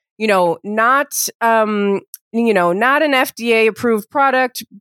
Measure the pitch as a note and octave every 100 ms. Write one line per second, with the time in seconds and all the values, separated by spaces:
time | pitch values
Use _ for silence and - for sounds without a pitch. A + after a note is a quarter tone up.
0 | _ - G#3+ F#3+ F3 - G3+ A3 A#3 C#4
1 | C#4+ - - - A3+ A3+ G#3+ G#3 G3+ G3
2 | - - _ A3+ A#3 F#3+ F3 F#3 B3 D4
3 | D4+ C4 - - A#3 A3+ A3 - A#3+ A3
4 | - C#4+ C#4 C4 B3+ - - G3+